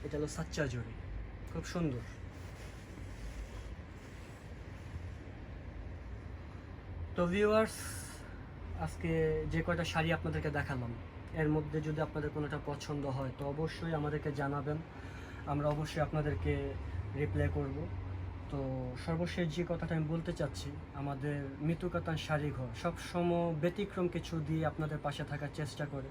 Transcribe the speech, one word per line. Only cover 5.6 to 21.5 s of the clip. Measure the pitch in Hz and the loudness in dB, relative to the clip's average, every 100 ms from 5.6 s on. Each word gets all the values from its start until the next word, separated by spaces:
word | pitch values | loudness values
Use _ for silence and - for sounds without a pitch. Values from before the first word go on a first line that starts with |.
| - - - - - - - - - - - - - - - - | -8 -8 -8 -8 -8 -8 -8 -8 -10 -10 -10 -10 -8 -6 -4 4
তো | 175 | 4
ভিউয়ার্স, | 190 208 214 220 - - - - - - - - - - - | 6 8 8 6 2 -6 -6 -8 -10 -10 -10 -10 -8 -6 -2
আজকে | 160 - 170 165 156 156 151 | -2 0 2 6 6 4 2
যে | 160 | 2
কয়টা | 160 170 165 | 4 2 4
শাড়ি | 165 160 | 4 4
আপনাদেরকে | 160 165 156 151 | 4 2 0 2
দেখালাম, | 143 143 135 120 117 - - - | 0 0 0 -2 -4 -8 -10 -6
এর | 165 156 | 2 4
মধ্যে | 156 151 156 | 6 4 0
যদি | 151 151 | 2 2
আপনাদের | 151 156 147 | 0 0 0
কোনোটা | 147 147 147 - | 0 0 -2 -2
পছন্দ | 143 - 147 139 | -4 -2 -2 0
হয়, | 131 135 123 | 0 -2 -2
তো | 143 | -2
অবশ্যই | 143 160 - 165 | 0 -2 0 0
আমাদেরকে | 160 147 151 151 | 2 2 0 0
জানাবেন, | 139 139 143 139 151 - - - - - - - | 0 2 2 0 -2 -2 -10 -10 -8 -8 -8 0
আমরা | 147 147 | 2 4
অবশ্যই | 147 151 - | 2 0 2
আপনাদেরকে | 147 156 147 143 - 143 139 135 - - - 139 | 2 4 2 2 4 2 2 -2 -4 -2 -2 0
রিপ্লাই | 147 147 147 | 2 4 4
করব। | 147 139 139 175 - - - - - - | 4 0 0 -2 -4 -4 -4 -4 -6 -4
তো | 143 135 131 127 123 - | -2 0 0 -2 -4 0
সর্বশেষ | 165 170 - 175 151 | 2 2 2 0 2
যে | 170 | 0
কথাটা | 170 165 160 | 0 2 2
আমি | 151 | 2
বলতে | 165 165 | 0 0
চাচ্ছি, | 160 120 - 135 147 - | 0 0 -2 -4 -6 -8
আমাদের | 139 139 135 143 143 139 | -4 -2 0 0 0 -2